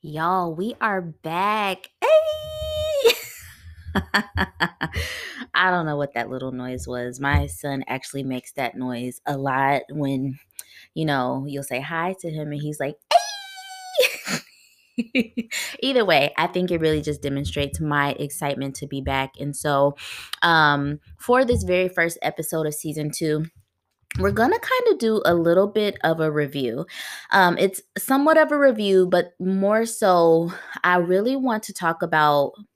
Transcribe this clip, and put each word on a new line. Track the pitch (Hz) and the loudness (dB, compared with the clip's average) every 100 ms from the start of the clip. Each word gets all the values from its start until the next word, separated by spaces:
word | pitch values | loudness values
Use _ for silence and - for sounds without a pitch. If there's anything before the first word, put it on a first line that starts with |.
Y'all, | 156 151 165 185 175 | -10 -4 0 0 -2
we | 160 208 - | -4 -6 -2
are | 226 196 | -2 -2
back. | 170 156 160 170 202 214 202 185 - _ | -6 -10 -6 -2 0 0 -2 -4 -10 _
Hey! | 523 622 640 622 - 622 622 622 622 587 480 - - - - - - - - 202 | 4 4 4 -4 -10 -8 -6 -4 -2 4 4 2 -6 -18 -20 -20 -20 -18 -6 -6
<laughs> | - 202 208 - 190 - 170 - 160 - - - - - 262 - | 0 -2 -2 -4 -4 -2 -4 -4 -8 -6 -6 -8 -12 -14 -4 0
I | 185 | 2
don't | 180 160 | 2 0
know | 147 | -2
what | 143 | -4
that | 117 110 | -4 -6
little | 127 131 | -6 -8
noise | 127 127 127 - | -8 -8 -8 -8
was. | 123 123 123 | -8 -8 -4
My | 139 143 143 | 0 0 0
son | - 143 135 - | -8 -6 -6 -6
actually | 131 - 139 | -8 -8 -8
makes | 131 127 - | -6 -6 -8
that | - 123 - | -8 -6 -6
noise | 127 120 123 - - | -6 -6 -8 -10 -8
a | 139 | -4
lot | 135 131 135 143 - | -2 0 2 0 -2
when, | 147 139 135 135 131 _ - - - - | -4 -2 -2 -4 -8 _ -20 -20 -20 -14
you | - 156 | -6 -2
know, | 139 127 131 139 | 0 -2 -4 -6
you'll | 139 | -8
say | 139 127 | -6 -8
hi | 143 165 175 185 | -6 -4 -4 -6
to | 170 | -8
him | 156 151 | -8 -6
and | 147 | -6
he's | 147 151 | -6 -4
like, | 143 151 _ 659 831 807 784 762 762 762 740 740 - - - - - _ _ _ _ - | -6 -8 _ 0 2 -12 -14 -18 -18 -18 -8 0 0 0 -6 -8 -8 _ _ _ _ -8
"Hey!" | 233 262 226 - 226 - - | -4 -2 -2 -6 -8 -8 -8
<laughs> | - | -6
Either | 262 254 202 | 0 2 4
way, | 151 143 - | 4 4 0
I | 175 | -2
think | 180 180 | 0 -2
it | 170 | 0
really | 160 156 | 2 0
just | 147 143 | -2 -6
demonstrates | 143 139 143 - 139 - | -4 -4 -4 -4 -4 -2
my | 156 147 143 - | -2 0 0 -2
excitement | 143 - 147 135 139 135 | -6 -4 -4 -4 -6 -8
to | 139 | -8
be | 139 | -6
back. | 139 135 135 - | -2 -2 -2 -6
And | 143 147 | -8 -4
so, | 151 143 143 143 - - - - | 0 4 2 0 -14 -16 -16 -2
um, | 170 165 151 143 143 147 _ - | 4 6 6 4 0 -6 _ -14
for | - 247 254 | 2 2 4
this | 240 | 0
very | 190 180 185 | 2 2 2
first | 180 170 165 | 0 -2 0
episode | 143 160 156 160 156 | -6 -4 -4 -2 -2
of | |
season | 147 160 151 151 | -4 -8 -6 -6
two, | - 160 151 160 _ _ _ _ _ _ - | -2 -2 -2 -4 _ _ _ _ _ _ 0
we're | 190 | 0
gonna | 202 240 466 | 4 2 2
kind | 480 508 480 | 0 0 2
of | 349 | 2
do | 220 220 - | 2 2 4
a | |
little | 175 165 175 202 | 4 6 6 4
bit | 214 208 - | 2 -2 0
of | 160 165 | 0 2
a | 160 | 0
review. | 151 143 135 127 117 170 - - - - | 0 -2 -2 -4 -4 -8 -10 -14 -14 0
Um, | 196 180 170 | 4 4 4
it's | 196 190 _ - | 0 0 _ -12
somewhat | - 269 285 320 | 0 2 6 6
of | 311 | 6
a | 294 | 6
review, | 277 214 202 190 180 | 4 4 4 4 6
but | 180 175 _ | 2 0 _
more | 185 190 196 214 226 | -2 2 2 2 0
so, | - 208 180 165 165 170 - - - | 0 4 6 6 6 2 -6 -14 -2
I | 175 180 | 2 2
really | 175 185 226 269 | 4 2 2 0
want | 254 214 | 0 -2
to | 214 | -4
talk | 196 170 165 | -4 -2 -2
about | 170 160 151 143 139 - 208 | 0 4 4 4 2 -4 -20